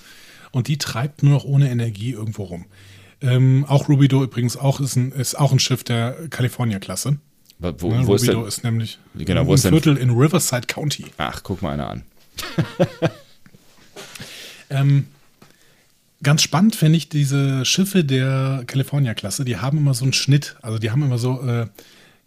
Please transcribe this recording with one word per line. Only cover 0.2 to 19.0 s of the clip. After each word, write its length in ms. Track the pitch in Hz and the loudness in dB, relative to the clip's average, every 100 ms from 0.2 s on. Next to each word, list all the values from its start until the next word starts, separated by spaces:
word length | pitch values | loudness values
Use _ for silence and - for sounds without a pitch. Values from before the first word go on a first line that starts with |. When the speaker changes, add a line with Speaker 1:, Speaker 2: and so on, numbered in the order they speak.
| - - - | -20 -20 -8
Speaker 1:
und 160 | 131 107 | -4 -2
die 100 | 151 | -2
treibt 460 | - 113 143 - | -4 -4 -6 2
nur 80 | 143 | 4
noch 120 | 143 | 4
ohne 260 | - 139 139 | 2 2 2
Energie 420 | 120 117 98 117 | 2 -4 -4 -6
irgendwo 320 | 110 110 104 | -6 -8 -8
rum. 220 | 95 85 - - - - - _ | -8 -10 -14 -20 -20 -20 -20 _
Ähm, 440 | 131 127 131 131 143 | 0 4 4 4 2
auch 220 | 143 - | 0 4
Rubido 340 | 139 139 135 | 4 4 4
übrigens 340 | 131 120 120 117 | 0 -2 -4 -2
auch 220 | 139 135 | -2 0
ist 160 | 135 | -2
ein, 160 | 123 127 | -2 -2
ist 260 | 139 120 - | -4 -6 0
auch 140 | 139 | 2
ein 60 | 131 | 2
Schiff 240 | - 123 | 2 -2
der 460 | - 117 117 - 165 | -2 -2 -2 -6 -10
California-Klasse. 880 | - 123 - 120 98 - 92 131 143 _ _ _ - | -4 -4 -2 -4 -4 -6 -6 -4 -4 _ _ _ -8
Speaker 2:
Wo, 140 | 87 78 | -8 -4
wo, 120 | 90 | -2
Speaker 1:
Ne, 140 | 120 127 | 0 4
Speaker 2:
wo 80 | |
ist 80 | 202 | 2
Speaker 1:
Rubido 180 | 120 113 | 2 0
Speaker 2:
denn 80 | 107 | -2
Speaker 1:
ist 140 | - | -6
nämlich 340 | 117 113 110 - _ - | -4 -2 -4 -10 _ -10
Speaker 2:
Genau, 240 | 82 87 | -2 0
Speaker 1:
im 40 | 135 | 4
Speaker 2:
wo 60 | |
ist 100 | 139 | 4
denn 80 | 185 | 4
Speaker 1:
Viertel 240 | 160 156 135 | 4 4 2
in 140 | 123 | 2
Riverside 560 | 117 151 180 - 123 113 | 4 4 2 0 -4 -4
County. 380 | - 151 - - - | -6 -6 -6 -10 -8
Speaker 2:
Ach, 220 | 67 - | -8 -8
guck 200 | - 92 | -8 -6
mal 100 | 85 | -4
einer 160 | 71 58 | -4 -6
an. 140 | 50 - _ _ - 349 - | -10 -14 _ _ -14 -8 -4
<laughs> 540 | - - - - 165 622 - _ - - _ _ _ - - - - - - - - | -2 0 -2 0 -6 -6 -20 _ -20 -20 _ _ _ -20 -20 -18 -18 -18 -18 -20 -6
Speaker 1:
Ähm, 360 | 135 139 139 139 _ _ _ _ _ _ _ _ _ _ - | 0 4 4 2 _ _ _ _ _ _ _ _ _ _ -4
ganz 200 | 143 156 | 0 2
spannend 340 | - 147 220 - | 2 2 2 4
finde 200 | 156 165 | 4 2
ich 120 | - | 0
diese 560 | 151 139 143 139 135 | -2 0 0 0 0
Schiffe 400 | 123 - 196 190 | 0 0 0 2
der 600 | 147 131 131 135 135 135 120 | 2 2 0 0 -2 -4 -4
California-Klasse, 800 | 139 135 143 | -2 0 0